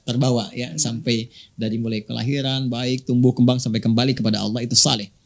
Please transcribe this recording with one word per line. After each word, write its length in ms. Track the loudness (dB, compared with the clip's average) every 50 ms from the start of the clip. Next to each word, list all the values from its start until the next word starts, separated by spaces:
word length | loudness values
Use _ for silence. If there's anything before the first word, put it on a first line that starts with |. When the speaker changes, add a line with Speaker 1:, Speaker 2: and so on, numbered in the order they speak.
| _
Speaker 1:
terbawa 480 | -4 -2 0 2 2 2 0 -2 -4 -8
ya, 180 | -10 -10 -6
Speaker 2:
Hmm. 80 | -6 -4
Speaker 1:
sampai 480 | -4 -4 -4 -4 -2 -2 0 -2 -2 -6 -12 -20 -20 -18 _
dari 220 | -6 -4 -2 -2
mulai 260 | -2 -2 -2 -4 -4
kelahiran, 680 | -6 -6 -6 -4 -2 -2 -2 -2 -2 -2 -2 -2 -2 -2
baik, 340 | -2 -2 -2 -2 -2 -2 -2
tumbuh, 300 | 0 2 4 4 4 4
kembang, 260 | 4 4 4 4 2
sampai 220 | 0 -2 -2 0
kembali 320 | 0 2 2 2 2 2 0
kepada 240 | 0 0 0 0 0
Allah, 220 | -2 -2 -4 -4
itu 140 | -4 0 2
saleh. 340 | 4 4 4 2 0 -4 -8 _ _ _